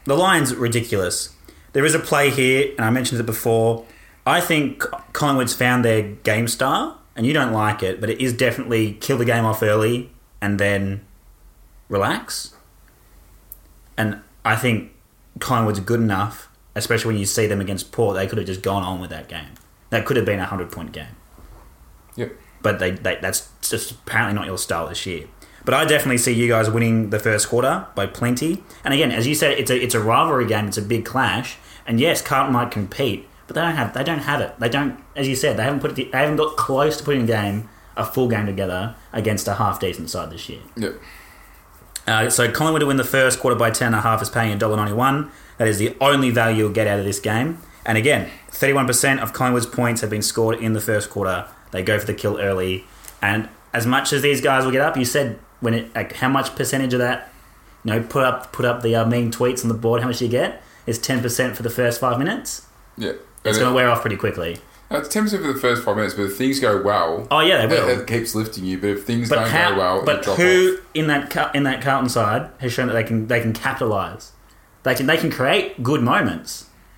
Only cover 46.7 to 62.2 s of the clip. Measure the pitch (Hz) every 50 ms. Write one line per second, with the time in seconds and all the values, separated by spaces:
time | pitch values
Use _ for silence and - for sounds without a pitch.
46.7 | 95 113 110 104 101 101 98 101 98 - - 107 107 113 127 156 170 165 - -
47.7 | - - - - 113 110 110 139 147 113 92 - - - - - - - - 139
48.7 | 139 139 131 127 123 120 - 139 135 135 - 117 - - 131 127 123 123 113 -
49.7 | - - 120 120 117 110 - 104 107 104 104 - - - 113 113 113 113 113 110
50.7 | 110 107 104 - 110 104 101 - - 101 101 92 92 90 90 - - - - -
51.7 | - 92 92 98 107 104 101 - 101 - - 104 101 - 98 98 98 92 92 92
52.7 | 92 92 - - - - - - - - - 101 104 110 110 110 - - - -
53.7 | - 120 113 120 127 139 143 - 147 139 135 147 143 127 123 147 135 131 131 131
54.7 | 127 131 143 156 - 135 127 120 - 151 139 123 110 - - - - - - 117
55.7 | 113 117 113 - - 117 104 - - - - 127 135 139 131 - - - 139 123
56.7 | - 135 135 127 123 127 123 120 - - - - - - - - - - - -
57.7 | - - - 110 107 113 117 - - 143 131 127 123 - - - - - 127 123
58.7 | 120 120 120 113 113 113 113 113 117 120 120 113 117 - 127 123 127 123 - 117
59.7 | 113 107 117 113 117 117 120 127 120 - 127 117 117 123 160 202 - - - -
60.7 | - - - - 117 113 - - 135 123 113 123 117 - 131 127 113 - 113 117
61.7 | - - 123 120 117 - - 127 120 120